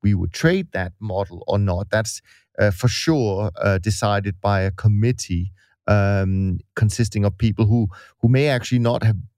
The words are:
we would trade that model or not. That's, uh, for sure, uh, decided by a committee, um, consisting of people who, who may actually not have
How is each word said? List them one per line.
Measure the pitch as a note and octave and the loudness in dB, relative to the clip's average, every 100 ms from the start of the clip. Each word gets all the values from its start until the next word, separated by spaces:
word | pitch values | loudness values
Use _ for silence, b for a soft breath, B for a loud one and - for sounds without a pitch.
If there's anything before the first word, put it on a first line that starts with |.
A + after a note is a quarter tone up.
we | G#2 | 2
would | G2+ F2 | 0 -2
trade | - D#3+ F#3 F3 | 0 0 0 -4
that | G2 F2 - | -6 -8 -8
model | G#2+ F#2 G2+ F2 - | -8 -6 -6 -8 -2
or | G2+ | 0
not. | G2+ F2 G2 | 0 -2 -2
That's, | A2 A2 - b b b - | -2 -2 -8 b b b 0
uh, | G#2 | 0
for | F#2 B2 | 2 0
sure, | - - D#3+ A2 F#2+ G#2 D#2+ | 0 0 2 2 0 -4 -2
uh, | G2+ F#2+ | 0 0
decided | F#2+ G2+ G2+ G2+ G2 F2 | 0 -2 0 0 -2 -4
by | G2+ G2+ | 0 0
a | F#2+ | 0
committee, | F2+ G#2+ G#2 A#2 B2+ - F2 F#2 b b b - | 0 2 2 0 -2 -4 -4 -4 b b b 0
um, | G#2 G2 G2+ F#2+ F#2+ F#2+ F2 - - | 2 4 2 0 0 0 -2 -6 -2
consisting | A2 - A2+ G#2+ | -2 0 -4 0
of | G2+ - | -2 0
people | A2+ G2+ G#2+ | -2 2 2
who, | A#2 G2+ B B B | 2 0 B B B
who | A#2 | 2
may | B2+ D3 | 4 2
actually | B2+ - B2 | 0 0 0
not | A#2 B2 | 0 2
have | A2+ G2+ - | 2 0 -6